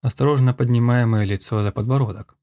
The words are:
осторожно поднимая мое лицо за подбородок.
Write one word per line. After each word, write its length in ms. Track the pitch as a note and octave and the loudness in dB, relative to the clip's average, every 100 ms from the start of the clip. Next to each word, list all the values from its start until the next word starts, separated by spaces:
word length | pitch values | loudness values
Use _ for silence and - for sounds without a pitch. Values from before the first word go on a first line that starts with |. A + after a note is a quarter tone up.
осторожно 500 | C3 - C#3+ D3 B2+ | -4 -2 0 2 2
поднимая 520 | B2+ A#2+ A#2+ A#2+ B2 A#2 | 2 0 2 2 2 2
мое 180 | A2 | 2
лицо 380 | G2+ G2 - A2 | 0 -2 -4 -2
за 100 | G#2 | -2
подбородок. 640 | - A2+ C3+ A2+ G2+ - _ | -4 -2 -2 -2 -6 -16 _